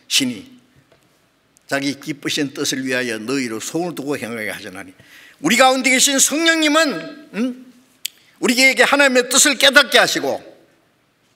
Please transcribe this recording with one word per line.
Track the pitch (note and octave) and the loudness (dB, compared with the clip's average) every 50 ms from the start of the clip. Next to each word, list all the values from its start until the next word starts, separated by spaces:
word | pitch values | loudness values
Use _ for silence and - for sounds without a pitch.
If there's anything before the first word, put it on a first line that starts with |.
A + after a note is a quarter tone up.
| _ | _
시니 | - - - C3+ B2 A#2 F#2+ F2 - - - _ _ _ _ _ _ _ _ _ _ _ _ _ _ _ _ _ _ _ _ _ | -4 -2 -2 -2 -2 -4 -8 -14 -20 -20 -20 _ _ _ _ _ _ _ _ _ _ _ _ _ _ _ _ _ _ _ _ _
자기 | - C#3 C#3 C#3 C#3+ C3 - | -6 -6 -4 -4 -4 -6 -6
기쁘신 | - D#3 D3 - - D#3 - D#3 C#3+ C3 C#3 | -10 -12 -12 -8 -8 -6 -4 -4 -6 -6 -6
뜻을 | E3 C#3+ - C3+ C3 C3 | -6 -6 -6 -6 -6 -6
위하여 | C3 B2+ B2 B2+ A#2+ A2 A2 | -4 -4 -4 -4 -4 -6 -6
너희로 | G#2+ A#2 C3+ C#3 B2+ A2+ A2 A2 | -6 -4 -4 -4 -4 -6 -8 -8
소원을 | - - - D#3+ F3+ F3+ - | -10 -6 -6 -6 -6 -6 -8
두고 | - C3 D3 C#3+ | -10 -8 -8 -8
행하게 | A#2 B2 A2+ A#2 A2+ G#2+ G2 | -6 -8 -10 -8 -8 -8 -8
하시나니." | F2+ - G2 G2 F#2 G2 F#2 F#2 - - _ _ - - - - - _ | -10 -10 -14 -16 -16 -16 -18 -20 -20 -20 _ _ -20 -20 -20 -20 -16 _
우리 | C#3+ C#3+ A#3+ | -2 0 4
가운데 | A#3 C4 C4 C4 C4 A#3+ C4 | 4 4 4 4 2 2 2
계신 | C4 B3+ - C#4+ C#4 | 2 2 2 2 2
성령님은, | C4 - - C4+ D#4 E4 E4 E4 D#4+ D#4 D4+ D4 D#4+ E4 C#4 G3 D#3+ E3 - - - - - - | 2 2 0 0 0 0 0 2 2 2 2 2 2 2 0 -2 -6 -8 -12 -16 -18 -20 -12 -6
응? | G3 B3 B3+ B3 - - - _ _ _ _ _ _ - - - _ _ _ _ _ | -6 -6 -6 -6 -10 -18 -20 _ _ _ _ _ _ -20 -20 -20 _ _ _ _ _
우리에게 | E3 A3 A#3+ B3 C4 C4+ B3 A#3+ | -2 -2 2 4 4 4 4 4
하나님의 | A#3+ - C#4 C#4+ C#4+ C4+ B3 B3+ B3 B3+ | 4 4 4 4 4 4 4 2 0 2
뜻을 | - - - D4+ C4 | 2 2 4 4 2
깨닫게 | - C4+ C#4 B3+ D4 C#4+ - - A3+ | 4 2 6 6 6 4 4 4 2
하시고 | F#3 E3 - D#3+ C#3 C3+ G#2+ - - - - _ _ _ _ _ _ _ _ _ _ _ _ _ _ _ _ | 2 2 0 -2 -4 -4 -4 -6 -8 -16 -20 _ _ _ _ _ _ _ _ _ _ _ _ _ _ _ _